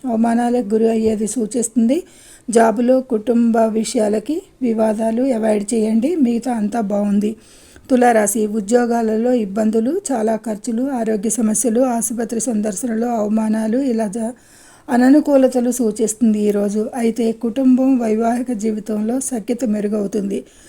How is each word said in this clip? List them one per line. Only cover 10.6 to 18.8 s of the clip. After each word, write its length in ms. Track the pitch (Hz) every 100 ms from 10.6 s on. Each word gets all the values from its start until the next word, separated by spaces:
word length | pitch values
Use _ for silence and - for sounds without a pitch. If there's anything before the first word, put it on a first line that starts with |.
| - 226 269
ఆరోగ్య 380 | 254 220 214 214
సమస్యలు, 520 | - 214 214 254 226
ఆసుపత్రి 580 | 262 233 226 233 233 226
సందర్శనలు, 680 | 254 214 214 208 247 220 240
అవమానాలు, 720 | 233 208 220 220 220 220 247
ఇలా 300 | 277 226 208
జ-, 260 | 226 226 254 _ - - - -
అననుకూలతలు 840 | 240 254 294 294 277 254 254 240
సూచిస్తుంది 680 | 247 226 214 214 - 226 208
ఈరోజు. 500 | 208 202 202 214 240 254
అయితే 360 | 226 226 226
కుటుంబం, 680 | 226 233 233 262 254 262 254
వైవాహిక 520 | 226 220 226 240 254
జీవితంలో 680 | 214 220 214